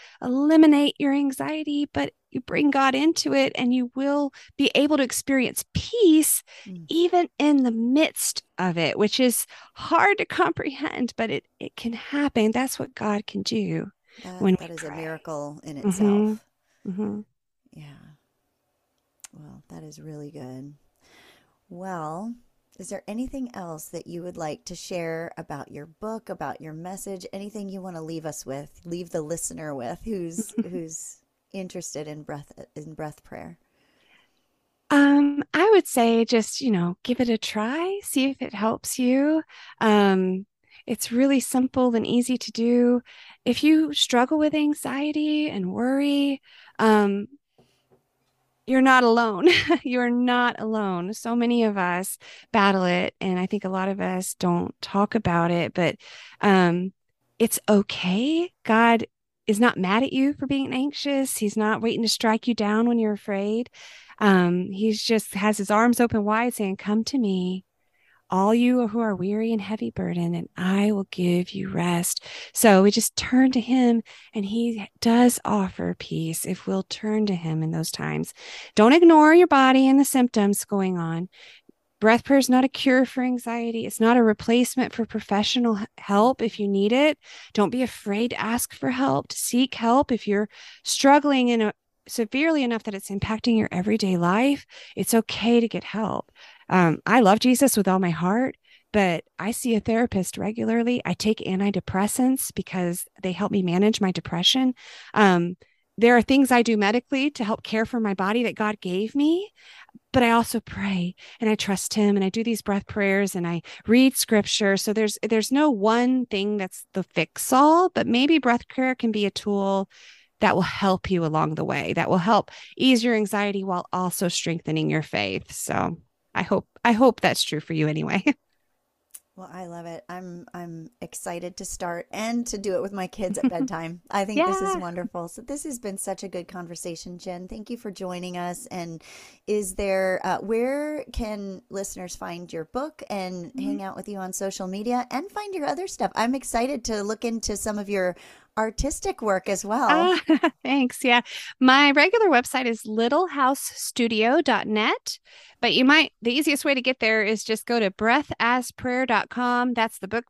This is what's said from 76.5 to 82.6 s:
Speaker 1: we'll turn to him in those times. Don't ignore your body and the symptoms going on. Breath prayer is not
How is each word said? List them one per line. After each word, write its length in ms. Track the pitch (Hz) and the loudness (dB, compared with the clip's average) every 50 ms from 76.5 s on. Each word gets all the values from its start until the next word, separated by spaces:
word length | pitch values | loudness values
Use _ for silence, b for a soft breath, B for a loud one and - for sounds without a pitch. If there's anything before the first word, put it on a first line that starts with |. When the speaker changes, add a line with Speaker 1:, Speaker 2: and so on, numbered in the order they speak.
| 185 - - 190 | -6 -6 -4 -4
Speaker 1:
we'll 160 | 190 190 - | -4 -4 -4
turn 420 | - - - - 214 214 214 214 | -6 -10 -8 -4 -2 0 0 0
to 80 | 202 190 | 0 -2
him 280 | 170 170 160 156 160 160 | -2 -2 -4 -2 -2 -2
in 80 | 160 | -2
those 180 | 165 160 160 - | -2 -4 -4 -6
times. 420 | - - 156 156 151 151 160 - - B B B B B B B B | -6 -8 -6 -4 -4 -4 -6 -6 -10 B B B B B B B B
Don't 160 | - 214 240 | 6 6 8
ignore 420 | 285 339 349 339 330 302 302 302 320 | 8 8 10 10 10 10 10 10 10
your 140 | 349 359 339 | 8 8 8
body 400 | 302 269 262 262 262 262 262 262 | 6 6 6 6 6 6 6 6
and 100 | 269 277 | 6 6
the 60 | 277 | 4
symptoms 600 | - - 262 247 240 - 220 202 202 202 - - | 4 4 2 2 2 2 2 2 2 2 0 -4
going 340 | - 208 196 190 185 180 175 | -4 -2 -2 0 0 -2 -2
on. 300 | 165 165 165 165 180 - b b b b b b b b _ _ _ _ _ - | -2 -4 -4 -4 -6 -8 b b b b b b b b _ _ _ _ _ 2
Breath 240 | 202 220 226 233 - | 4 4 4 4 4
prayer 140 | - 277 277 | 2 4 4
is 100 | 254 - | 4 4
not 140 | 254 254 | 4 4